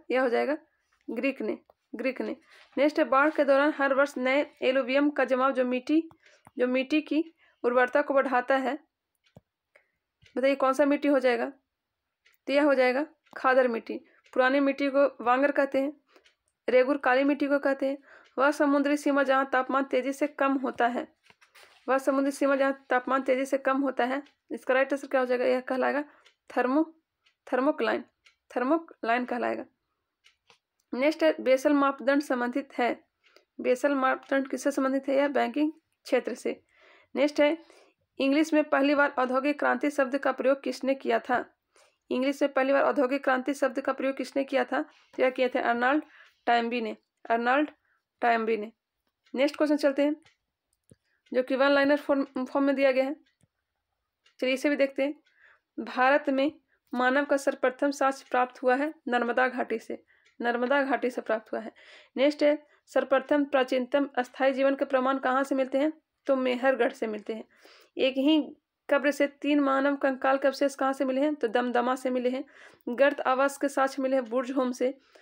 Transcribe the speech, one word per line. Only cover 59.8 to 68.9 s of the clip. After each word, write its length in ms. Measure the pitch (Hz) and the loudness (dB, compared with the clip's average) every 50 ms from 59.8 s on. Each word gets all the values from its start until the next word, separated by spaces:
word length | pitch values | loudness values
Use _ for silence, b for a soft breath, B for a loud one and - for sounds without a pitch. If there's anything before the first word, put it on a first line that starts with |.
| - - - - _ b b b b b b b | -8 -10 -14 -14 _ b b b b b b b
नर्मदा 420 | 233 240 240 240 254 240 285 285 269 | -4 -2 -2 0 0 0 0 0 0
घाटी 280 | 269 247 220 240 247 | 0 -2 -2 -2 -4
से 100 | 247 247 | -6 -6
प्राप्त 320 | - - 220 226 - - 233 | -4 -4 -4 -4 -6 -8 -10
हुआ 80 | 226 | -8
है। 120 | 214 226 - B B B B B B B B | -8 -10 -16 B B B B B B B B
नेक्स्ट 260 | 233 262 294 294 294 302 | 0 0 0 2 2 2
है, 240 | 294 302 302 - b b b b | 2 2 0 -4 b b b b
सर्वप्रथम 580 | b - 262 254 - 277 262 262 - 294 294 285 | b -2 -2 0 0 0 0 0 2 0 0 0
प्राचीनतम 640 | 285 - 269 254 254 269 254 247 247 - 285 285 277 - 254 | 0 0 0 0 0 0 -2 -2 0 -2 -2 -2 -2 -4 -6
अस्थायी 340 | 247 - - - 262 269 262 | -6 -6 -4 -2 0 0 2
जीवन 220 | 254 269 277 277 | 2 0 0 0
के 100 | 277 285 | 0 -2
प्रमाण 340 | 277 269 262 254 262 269 269 | -2 -2 0 0 0 -2 -2
कहाँ 260 | 262 254 254 269 277 | -2 0 0 0 0
से 100 | 269 277 | 0 -2
मिलते 240 | 262 262 254 269 269 | -2 -2 -2 0 0
हैं? 140 | 294 311 311 - _ _ _ _ - | 0 0 -2 -6 _ _ _ _ -2
तो 100 | - 269 | -2 0
मेहरगढ़ 560 | 262 254 254 247 247 254 269 262 220 233 262 - | 0 0 -2 -2 0 0 0 2 2 0 -2 -2
से 140 | - 240 | -4 -6
मिलते 280 | 220 208 214 202 - 226 | -6 -6 -8 -10 -10 -12
हैं। 100 | 220 - _ b b b b b b b b b - | -12 -12 _ b b b b b b b b b -2
एक 160 | 254 269 254 269 | 0 0 0 2
ही 380 | 262 302 320 302 254 - - _ _ _ _ _ _ - | 2 4 4 2 2 -2 -8 _ _ _ _ _ _ -2